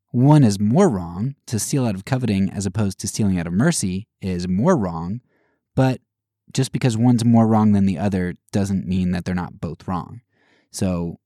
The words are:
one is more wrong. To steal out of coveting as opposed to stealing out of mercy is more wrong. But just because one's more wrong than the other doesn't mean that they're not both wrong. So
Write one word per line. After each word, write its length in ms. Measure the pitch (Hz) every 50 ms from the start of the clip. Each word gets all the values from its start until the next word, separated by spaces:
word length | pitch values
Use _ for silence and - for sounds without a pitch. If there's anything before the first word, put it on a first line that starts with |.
| _ _
one 320 | - 120 127 143 151 151 135
is 160 | 107 101 98
more 300 | 104 104 123 175 202 175
wrong. 460 | 110 92 87 85 87 90 110 139 139 _ _
To 120 | - - 104
steal 260 | - - 151 139 127
out 100 | 117 95
of 100 | 95 -
coveting 440 | - 135 127 131 104 101 95 98 92
as 160 | - 98 98
opposed 320 | 101 - 113 107 98 90 -
to 80 | -
stealing 320 | 95 - - 110 98 95 87
out 80 | 82
of 60 | 85 87
mercy 540 | 95 127 175 165 - - 95 92 95 110 _ _ _
is 260 | - 95 92 87 90
more 300 | 90 92 95 120 180 190
wrong. 440 | 139 98 87 85 82 82 90 107 123 - _ _ _ _ _ _ _ _ _ -
But 260 | - 131 131 127 - _ _ _ _ _ _ _ _ _ _
just 200 | - - 131 -
because 260 | - 117 - 131 110
one's 280 | 110 120 123 123 113 113
more 200 | 120 117 113 113
wrong 280 | 110 113 107 107 107 104
than 120 | 101 98
the 120 | 98 92
other 380 | 73 98 101 98 95 90 90 80 - _ _
doesn't 360 | - 107 98 98 98 92 -
mean 240 | 85 92 95 90 90
that 140 | 90 87 85
they're 100 | 98 90
not 240 | 87 87 - - 95
both 280 | - 82 76 - -
wrong. 340 | - 92 85 - - - 117 _ _ _ _ _ _ _ _ _ _
So 480 | - - 98 92 90 87 85 85 82 - _